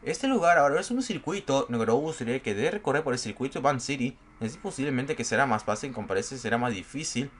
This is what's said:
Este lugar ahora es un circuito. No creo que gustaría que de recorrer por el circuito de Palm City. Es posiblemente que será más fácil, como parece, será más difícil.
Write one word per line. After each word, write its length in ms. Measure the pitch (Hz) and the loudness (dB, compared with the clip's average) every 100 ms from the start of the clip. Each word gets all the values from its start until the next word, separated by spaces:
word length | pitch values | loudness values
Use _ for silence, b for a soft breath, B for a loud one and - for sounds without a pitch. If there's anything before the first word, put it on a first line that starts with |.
Este 240 | - 180 269 | -6 -2 2
lugar 320 | 254 170 170 | 4 6 6
ahora 200 | 143 151 | 6 4
es 120 | 196 | 0
un 100 | 240 | -2
circuito. 640 | 262 160 147 196 131 139 123 | -2 -4 -4 -6 0 0 2
No 100 | 120 | 0
creo 160 | 110 117 | 2 2
que 60 | |
gustaría 420 | 156 156 117 131 | 2 -4 -4 -2
que 100 | 120 | -2
de 160 | 101 139 | 0 0
recorrer 340 | 202 - 139 | 0 0 0
por 100 | 151 | 2
el 60 | 123 | -2
circuito 380 | 117 104 131 170 | -4 -4 -4 0
de 60 | |
Palm 160 | 135 139 | 0 0
City. 400 | - 139 123 - - - | -2 -2 -2 -4 -20 -8
Es 180 | 110 - | -8 -6
posiblemente 580 | 202 185 143 131 135 117 | -10 -4 -2 -2 -2 -4
que 80 | |
será 240 | 117 110 139 | 0 2 2
más 160 | 110 | 2
fácil, 300 | - 107 143 | 0 -4 -4
como 140 | 120 98 | -8 -2
parece, 300 | 95 110 135 | -2 -2 -6
será 220 | 117 117 | -2 0
más 140 | 123 101 | 0 -4
difícil. 560 | 87 87 82 - 143 - | -8 -10 -6 -4 -6 -8